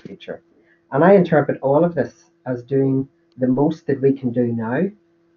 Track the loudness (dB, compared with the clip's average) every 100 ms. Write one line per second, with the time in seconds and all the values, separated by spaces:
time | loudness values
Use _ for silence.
0 | -14 -16 -16 -16 _ _ _ _ -6 2
1 | 6 6 6 2 0 -2 0 2 2 -2
2 | -6 -8 _ _ -10 -8 -4 -2 0 0
3 | -4 _ _ -4 -2 0 0 -2 -6 0
4 | 0 0 -4 -2 -2 -2 -4 -2 -4 -6
5 | _ _ _